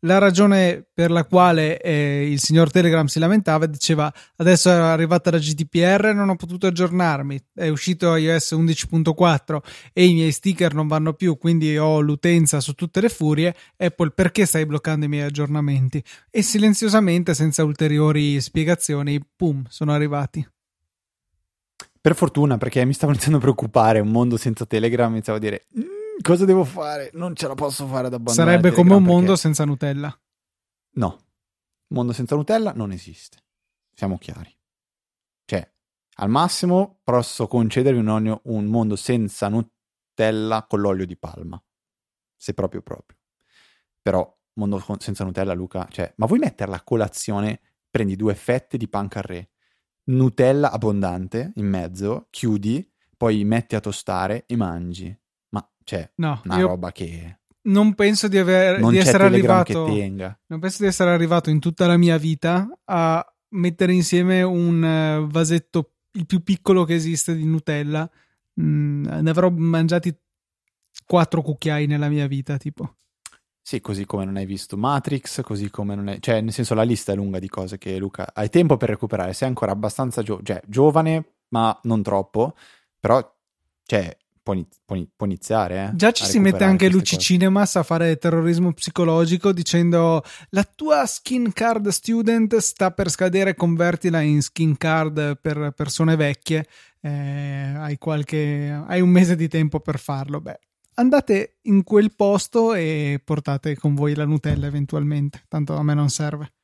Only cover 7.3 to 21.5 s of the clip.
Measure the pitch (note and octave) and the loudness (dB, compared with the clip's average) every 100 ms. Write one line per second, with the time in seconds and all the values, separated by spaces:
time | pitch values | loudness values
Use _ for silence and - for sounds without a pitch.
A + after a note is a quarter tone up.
7.3 | C#3 _ - E3 D3+ - F3 F3 E3 D#3 | -8 _ -6 -4 -2 -2 -2 2 2 2
8.3 | E3 - D#3+ E3 D#3+ - E3 D#3+ D#3 F3+ | 0 0 0 0 0 -2 0 0 4 4
9.3 | D3+ _ D#3 - - - - F3+ E3 D#3+ | 4 _ -8 -8 -20 -12 4 4 6 2
10.3 | C#3+ G3 E3+ F3 D3 D3+ D#3 D#3 D#3 F#3 | 0 -2 0 0 0 0 0 -2 0 -2
11.3 | D3+ E3 E3 D#3 D3+ D#3 D#3 D3 D3 F3 | 0 2 2 2 2 2 2 2 0 2
12.3 | E3+ D#3 D3+ C3 C#3+ E3+ - A3+ - D#3 | 4 4 0 -4 -6 -4 0 0 0 0
13.3 | D3+ E3+ E3+ - _ F3+ - D#3+ - F3+ | 2 0 -2 -16 _ -4 0 -2 2 0
14.3 | - F#3+ D#3+ D#3 D3 - D#3 D3 D3 C#3+ | 2 0 2 -2 -2 -2 -2 -2 -2 -4
15.3 | D3 C#3+ D3+ C#3+ C3+ C3 D3+ - - _ | -4 -4 -2 0 0 0 -2 -10 -20 _
16.3 | - G#3 G#3 G#3+ G3+ A3 G#3+ G3 E3+ F3 | -2 0 2 4 4 2 2 4 2 0
17.3 | C#3+ D#3 D3 D#3 D3 D#3 D3+ D3+ D3+ D3 | 0 0 2 -2 0 0 2 2 2 0
18.3 | C#3+ B2+ - D#3+ E3+ - C#3+ C#3+ C#3+ C#3+ | 0 -2 -2 0 0 0 -4 -2 -4 -6
19.3 | _ F3 C#3 B2+ - D3+ D3 D3 C#3+ C#3 | _ -2 -2 -6 -6 -2 0 0 -2 -6
20.3 | - - _ _ _ _ _ _ _ _ | -8 -10 _ _ _ _ _ _ _ _
21.3 | _ _ | _ _